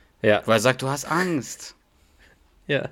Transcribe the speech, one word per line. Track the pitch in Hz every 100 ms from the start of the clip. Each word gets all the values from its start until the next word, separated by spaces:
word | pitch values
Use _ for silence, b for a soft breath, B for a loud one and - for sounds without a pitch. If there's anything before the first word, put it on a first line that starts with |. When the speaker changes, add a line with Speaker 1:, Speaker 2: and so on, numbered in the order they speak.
| b _
Speaker 1:
Ja. | 110 104 -
Speaker 2:
Wo |
er | 113
sagt, | 117 135
„Du | 131
hast | 143 -
Angst.“ | 160 185 160 - - - - _ _ _ b b b _ _ -
Speaker 1:
Ja. | 143 -